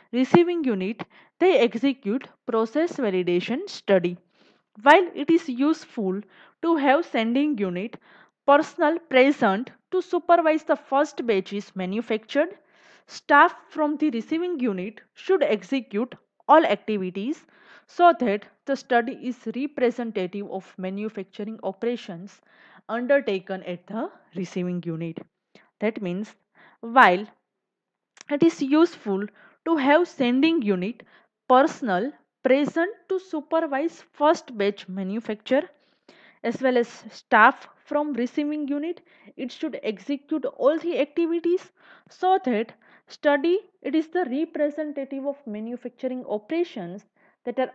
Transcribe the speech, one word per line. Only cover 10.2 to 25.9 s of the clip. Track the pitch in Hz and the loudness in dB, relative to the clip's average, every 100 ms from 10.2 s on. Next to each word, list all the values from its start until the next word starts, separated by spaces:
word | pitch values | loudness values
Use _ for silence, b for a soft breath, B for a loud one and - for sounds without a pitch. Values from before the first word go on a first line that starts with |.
| - 339 320 311 | 4 4 4 0
the | - 302 | 0 -4
first | - 269 294 - 240 | 0 0 0 -2 -2
batch | 196 185 | -2 -2
is | 202 - | -8 -10
manufactured, | 185 185 208 - 220 - 277 349 403 b b b b b | -8 -6 -6 -4 -6 -2 -2 -2 -4 b b b b b
staff | - - 285 339 - - | -20 4 6 6 2 -10
from | 294 302 302 | -4 -2 0
the | 311 | -2
receiving | 226 220 320 359 320 | -2 -4 -4 -4 -2
unit | 247 185 190 - _ | -2 -2 -6 -12 _
should | - - 370 | -14 -2 0
execute | 262 214 - 269 220 202 247 - _ _ - | 2 0 -2 -6 -4 -4 -4 -8 _ _ 4
all | 311 | 6
activities | 330 202 - 208 185 185 226 320 _ b b b b | 6 0 -2 -4 -4 -6 -8 -8 _ b b b b
so | - 349 339 | 4 4 6
that | 240 202 - _ - | 0 -2 -6 _ -8
the | 269 | -8
study | - 240 233 - | 0 0 0 -8
is | 240 233 226 233 | -12 -12 -10 -8
representative | 285 - 247 254 233 208 180 202 202 | -8 -2 -2 -2 -6 -6 -6 -8 -10
of | 190 - - | -10 -12 -10
manufacturing | 185 196 214 214 190 - 208 220 | -8 -6 -8 -10 -14 -12 -12 -8
operations | 190 190 226 247 - 170 196 - b b b b - | -10 -6 -6 -6 -10 -14 -16 -20 b b b b -10
undertaken | 226 247 285 269 190 180 185 | -6 0 0 2 -4 -6 -10
at | - 175 - | -8 -12 -10
the | 214 339 - _ 175 | -10 -10 -12 _ -10
receiving | 175 190 180 175 170 | -8 -6 -4 -6 -6
unit. | 160 165 160 - _ _ b b _ | -8 -8 -10 -16 _ _ b b _
That | 208 | -4